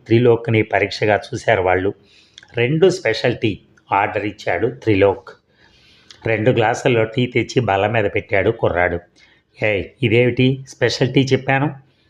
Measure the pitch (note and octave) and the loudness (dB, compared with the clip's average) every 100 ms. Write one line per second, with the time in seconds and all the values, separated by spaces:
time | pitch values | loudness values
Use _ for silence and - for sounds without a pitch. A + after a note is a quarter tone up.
0 | - A#2 B2 A#2 - A2 G#2+ G2+ G2+ - | 0 4 4 2 2 0 0 0 -2 0
1 | G#2+ G2+ - A2+ - G#2 F#2 F#2 F#2+ - | 0 0 -2 -6 0 0 2 0 -2 -6
2 | _ _ _ - - A#2 A#2+ D#3 F#3+ - | _ _ _ -20 -12 -4 -2 2 2 2
3 | A2+ A2 B2+ - A2+ F2 _ _ _ G2+ | -2 -2 -2 -2 -4 -6 _ _ _ -2
4 | G#2+ G#2 G#2 - - F2 A#2+ C3 A2+ G2 | 0 -4 -8 -8 -6 -4 -4 -4 -2 2
5 | G2 F2+ - - _ _ _ _ _ _ | 2 2 -8 -20 _ _ _ _ _ _
6 | _ - A2+ A2 A2 A#2 A2 B2 C#3 A2+ | _ -8 -2 0 2 2 0 0 0 0
7 | A2 - B2 A#2+ A2+ C3 G#2+ G2 G#2+ A#2 | 0 -2 -2 -2 -2 -2 0 0 2 0
8 | G2+ G#2 - G2+ F#2+ A#2+ A2+ F2 F2 F2 | -2 -4 -2 0 0 0 -2 0 0 -2
9 | - _ _ _ _ _ A2 G2+ D#2+ - | -8 _ _ _ _ _ -2 -2 -6 -4
10 | A#2 A2+ B2 A#2+ B2+ C3+ - - A#2+ - | 0 2 2 2 0 0 -8 -4 -2 0
11 | C3 C#3 B2+ B2+ - C3+ D3+ - _ _ | 0 0 2 0 0 -2 -2 -6 _ _
12 | _ | _